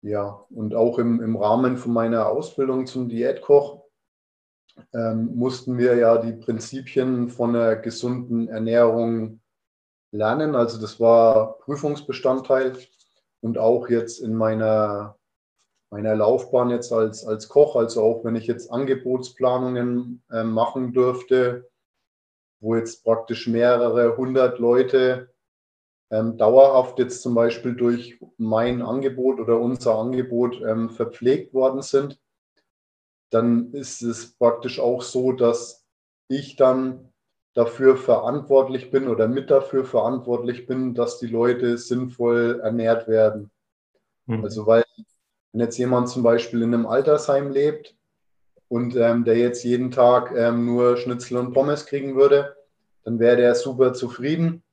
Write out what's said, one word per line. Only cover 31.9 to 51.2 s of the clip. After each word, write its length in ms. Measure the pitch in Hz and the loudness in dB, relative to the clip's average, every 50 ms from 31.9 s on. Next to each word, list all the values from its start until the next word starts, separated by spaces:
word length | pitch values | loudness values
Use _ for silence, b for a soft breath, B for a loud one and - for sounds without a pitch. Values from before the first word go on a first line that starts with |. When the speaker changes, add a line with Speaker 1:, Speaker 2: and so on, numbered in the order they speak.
| - 139 143 143 143 _ _ _ _ _ _ _ _ _ _ _ _ _ _ _ _ _ _ _ _ _ _ _ | 0 0 0 0 -10 _ _ _ _ _ _ _ _ _ _ _ _ _ _ _ _ _ _ _ _ _ _ _
Speaker 1:
dann 420 | - 113 113 120 120 117 120 - - | 0 0 2 2 0 0 -2 -4 -10
ist 280 | 143 131 - - - | -12 -12 -12 -14 -10
es 320 | 117 120 113 110 - - _ | -8 -8 -8 -8 -12 -20 _
praktisch 460 | _ 120 117 117 - - 127 120 - | _ 2 2 2 2 -6 -10 -6 -2
auch 220 | 135 120 123 123 | -2 -2 -2 -2
so, 300 | - - - 131 127 131 | -6 -6 -4 -2 0 0
dass 540 | 123 123 123 117 117 117 - - - _ _ _ _ _ _ _ _ _ _ _ | 0 2 2 2 2 0 -6 -10 -18 _ _ _ _ _ _ _ _ _ _ _
ich 300 | 131 139 143 139 - - | -8 -8 -8 -10 0 2
dann 540 | 135 131 127 131 131 131 127 127 - _ _ _ _ _ _ _ _ _ _ | 4 4 4 2 -2 -6 -8 -12 -18 _ _ _ _ _ _ _ _ _ _
dafür 440 | - 117 117 - - 135 131 135 131 | 0 0 0 0 4 6 6 6 4
verantwortlich 920 | - - 120 110 113 117 131 147 127 - 139 135 131 131 131 127 123 - | 4 2 2 2 2 -2 -6 -6 -2 4 4 4 4 2 -4 -8 -8 -2
bin 160 | - 135 135 131 | -2 -2 0 0
oder 200 | 113 107 110 110 | 0 0 0 0
mit 240 | 123 135 131 - | 0 -4 0 2
dafür 320 | 147 135 - - - 135 127 | 2 2 2 2 -2 -4 -4
verantwortlich 840 | - - 120 107 117 131 127 123 123 120 117 120 120 120 123 - - | 0 -2 0 0 0 -2 -4 -4 -4 -4 -4 -4 -6 -8 -8 -8 -8
bin, 260 | 127 131 131 127 120 | -6 -4 -4 -6 -2
dass 260 | 120 120 117 - - | -4 -4 -4 -4 -10
die 80 | 127 113 | -10 -6
Leute 500 | 113 117 117 123 123 123 127 120 120 120 | -2 0 0 0 0 0 0 -2 -2 -4
sinnvoll 840 | - - 123 123 127 123 123 _ 120 120 120 120 117 117 120 120 117 | -4 -6 -4 -4 -4 -8 -8 _ -2 0 2 2 0 0 -2 -2 -4
ernährt 440 | 110 113 117 113 113 117 113 113 113 | -4 -4 -2 0 0 0 0 0 0
werden. 440 | 110 110 110 107 107 107 104 - _ _ _ _ _ _ _ _ _ _ _ _ _ _ _ | 2 4 4 2 2 -2 -12 -16 _ _ _ _ _ _ _ _ _ _ _ _ _ _ _
Speaker 2:
Mhm. 180 | - 113 110 104 | -6 -6 -6 -6
Speaker 1:
Also 240 | 104 113 110 104 104 | -6 -8 -6 2 4
weil, 180 | 113 117 117 _ _ - 110 _ _ _ _ _ _ _ _ _ | 4 4 4 _ _ -20 -20 _ _ _ _ _ _ _ _ _
wenn 100 | _ 110 | _ -4
jetzt 160 | 117 113 110 - | -4 -4 -2 -4
jemand 320 | 123 123 127 123 123 123 | -2 0 2 0 0 0
zum 140 | - 131 120 | -4 0 2
Beispiel 380 | 117 117 117 - - - 120 | 2 2 2 0 -4 -4 -2
in 120 | 113 117 120 | 0 0 0
einem 120 | 117 117 | 0 -2
Altersheim 680 | 107 113 131 139 151 151 147 147 - 139 139 143 139 | 0 0 0 2 2 2 2 2 0 -2 0 -2 -2
lebt 440 | 139 135 143 151 151 - - - _ _ _ _ _ _ _ _ _ _ _ _ _ _ _ _ | -2 0 0 0 -2 -4 -12 -20 _ _ _ _ _ _ _ _ _ _ _ _ _ _ _ _
und, 260 | 120 117 123 120 123 | -4 -4 -4 -2 0
ähm, 300 | 127 117 117 117 120 117 | 0 2 2 2 2 2
der 120 | 117 113 117 | 2 2 2
jetzt 260 | 120 123 120 - - | 2 0 -2 -4 -2
jeden 280 | 120 123 120 123 123 | -2 -2 0 -2 -4
Tag, 420 | 123 131 123 120 123 120 120 - - | 2 4 6 6 6 4 2 0 -2
ähm, 300 | 123 117 117 117 120 120 | 0 0 2 2 0 0
nur 300 | 120 120 120 123 123 123 123 | 0 0 2 4 2 2 2
Schnitzel 400 | 120 123 123 120 | -2 -6 -6 -8